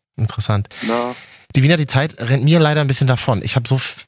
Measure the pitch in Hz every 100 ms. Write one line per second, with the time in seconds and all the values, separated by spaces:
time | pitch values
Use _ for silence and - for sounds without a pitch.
0 | _ - 107 - 101 104 101 - 110 117
1 | 123 123 - - _ 135 135 170 143 131
2 | 151 - 117 135 139 165 151 151 143 131
3 | 131 123 - 107 - 131 117 131 - -